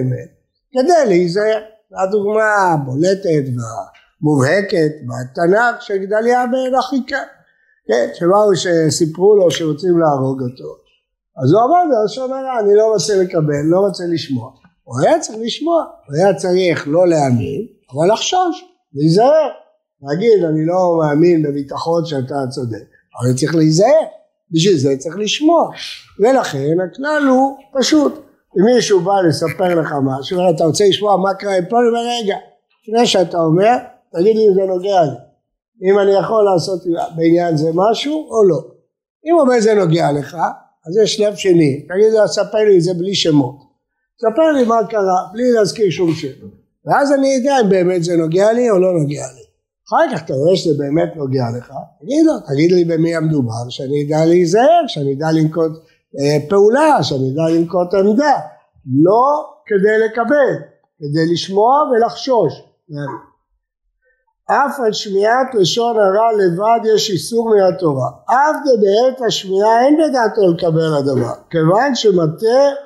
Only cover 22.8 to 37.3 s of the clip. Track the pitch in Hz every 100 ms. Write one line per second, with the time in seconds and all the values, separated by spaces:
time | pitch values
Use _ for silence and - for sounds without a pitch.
22.8 | - _ _ - 123 127 151 160 156 156
23.8 | 233 311 - - _ _ _ 160 196 156
24.8 | 139 135 160 185 214 - 311 320 185 -
25.8 | - - - - 226 262 - 139 143 170
26.8 | 180 247 285 302 277 254 269 277 _ 269
27.8 | - 311 262 - - _ _ 175 214 247
28.8 | - 190 175 196 170 - 160 - 180 170
29.8 | 156 139 135 131 - 180 180 160 165 202
30.8 | 202 180 208 185 196 190 202 185 175 233
31.8 | 240 233 240 240 202 185 - _ _ _
32.8 | 220 226 240 190 175 180 160 165 214 262
33.8 | - - _ 170 202 220 214 185 190 180
34.8 | 202 185 147 117 - _ _ _ _ _
35.8 | 185 202 196 196 - 220 202 180 180 180
36.8 | 170 165 - 165 165